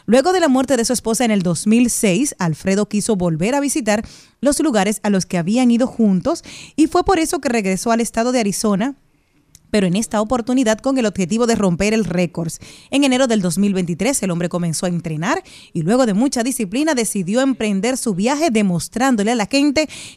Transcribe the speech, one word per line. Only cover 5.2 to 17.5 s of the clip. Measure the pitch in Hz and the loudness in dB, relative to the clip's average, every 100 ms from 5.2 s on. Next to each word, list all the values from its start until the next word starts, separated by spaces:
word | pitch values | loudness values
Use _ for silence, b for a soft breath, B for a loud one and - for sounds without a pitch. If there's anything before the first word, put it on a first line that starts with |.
| - | 0
que | 180 | -4
habían | 165 240 247 | 0 2 4
ido | 233 - | 4 0
juntos | - 214 185 262 339 B B B - | 2 2 2 0 -4 B B B 0
y | 320 | 2
fue | 359 | 2
por | 359 359 | 2 2
eso | 320 302 | 0 -2
que | 269 | -2
regresó | 233 190 190 233 | -2 0 -2 0
al | 233 | 0
estado | 233 226 240 | 0 -2 0
de | 254 | 0
Arizona, | 202 - 214 190 254 269 _ _ _ _ _ _ _ | 0 0 0 0 -2 -6 _ _ _ _ _ _ _
pero | 208 185 | 0 2
en | 190 | 0
esta | 226 208 | -2 -2
oportunidad | 214 254 226 254 220 214 | 0 -2 0 0 2 0
con | 269 262 | 0 0
el | 220 | -2
objetivo | 190 170 226 233 | -2 -2 0 0
de | 220 | 2
romper | 196 170 202 | 0 0 0
el | 226 | 0
récord. | 170 175 175 - 165 - B B B | -2 -2 -2 -4 -8 -10 B B B
En | 269 | 0
enero | 277 254 269 | 2 2 2
del | 214 | 2
dos | 180 185 | 0 0
mil | 202 | 0
veintitrés, | 185 170 165 214 269 | 0 -2 -2 -2 -2
el | 190 | -2
hombre | 170 175 | -2 -4
comenzó | 175 170 151 185 | -2 -4 -2 -4
a | |
entrenar | 170 165 151 185 359 B B B | -4 -6 -6 -2 -4 B B B
y | 175 | -6
luego | 160 247 233 | 0 2 2
de | |
mucha | 190 269 247 | 2 0 0
disciplina | 247 - 190 240 311 | -4 -2 -4 -2 0
decidió | 262 220 202 175 233 | 0 -2 -4 -2 0
emprender | 269 | 0